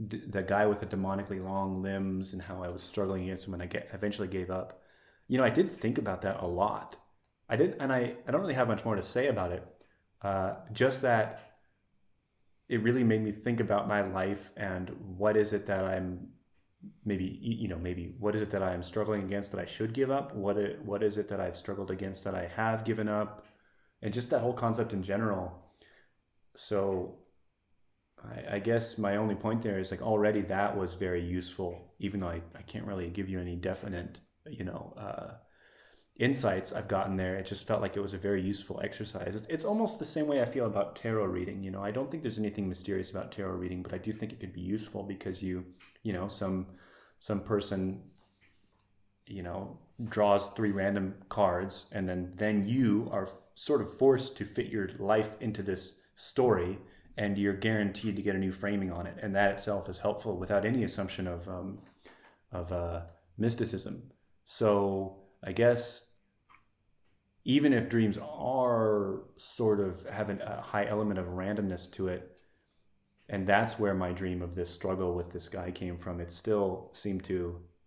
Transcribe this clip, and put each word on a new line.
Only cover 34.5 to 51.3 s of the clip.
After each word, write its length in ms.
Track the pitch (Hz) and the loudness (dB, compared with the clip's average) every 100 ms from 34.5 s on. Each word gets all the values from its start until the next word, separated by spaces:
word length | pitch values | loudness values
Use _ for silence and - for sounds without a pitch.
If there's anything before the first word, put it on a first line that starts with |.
| - | -8
know, 300 | 92 - - - | -6 -6 -10 -10
uh, 380 | 101 - - - - _ - - - - _ - | -8 -8 -10 -14 -20 _ -20 -20 -20 -20 _ 0
insights 560 | 120 135 110 92 - | 2 4 2 2 -2
I've 160 | 92 95 | -6 0
gotten 280 | 95 - 95 | 0 2 0
there. 200 | 92 95 | 0 -2
It 100 | 95 | -4
just 200 | 98 - | -8 0
felt 140 | 104 | 0
like 160 | 101 101 | 0 -2
it 40 | |
was 120 | 101 | -4
a 60 | 95 | -2
very 240 | 101 98 | 0 2
useful 380 | 92 101 - - | 2 -2 -4 -6
exercise. 500 | 101 - 107 - - | -6 -6 -8 -6 -4
It's, 120 | 104 113 | -6 -4
it's 160 | 160 | -2
almost 340 | 165 220 226 - | 0 2 2 0
the 60 | |
same 220 | 147 160 151 | -4 0 2
way 160 | 139 | 2
I 20 | |
feel 220 | 117 131 113 | 2 2 0
about 280 | 101 101 - | 2 -2 -2
tarot 280 | 113 110 | -2 0
reading. 380 | 98 90 90 98 | 2 0 -4 -4
You 80 | 95 | -6
know, 120 | 95 | -4
I 80 | 101 | -2
don't 180 | 117 143 | -2 -4
think 120 | 165 | -4
there's 160 | 127 107 | -4 -2
anything 300 | 107 104 98 | -2 0 -2
mysterious 420 | 90 - 95 95 | -4 -2 -2 -2
about 220 | 98 - | -6 -8
tarot 220 | - 98 | -6 -4
reading, 280 | 90 90 92 | -4 -4 -4
but 120 | 90 | -6
I 40 | 90 | -6
do 140 | 107 | -4
think 200 | 107 101 | -4 -6
it 80 | - | -8
could 120 | 92 | -10
be 80 | - | -8
useful 440 | 90 107 - 104 | -4 -4 -4 -8
because 380 | 98 98 98 92 | -6 -6 -6 -6
you, 220 | 95 90 90 - - - | -4 -4 -6 -16 -20 -8
you 100 | 110 | -4
know, 160 | 92 101 | -2 -4
some, 380 | - 98 95 92 - - - - _ | -4 -2 -2 -4 -12 -20 -20 -20 _
some 220 | - 104 | -4 -4
person, 600 | - 104 - 98 95 95 - - _ _ _ _ _ _ _ _ _ _ - | 0 0 0 -2 -2 -4 -10 -20 _ _ _ _ _ _ _ _ _ _ -12
you 160 | 101 | -8
know, 360 | 87 92 101 - - - 113 | -4 -4 -6 -10 -18 -8 -4
draws 400 | 110 104 101 - | 4 8 8 4
three 220 | - 107 | 2 2
random 420 | 98 95 101 95 - | 4 4 4 0 -4
cards, 580 | - | -6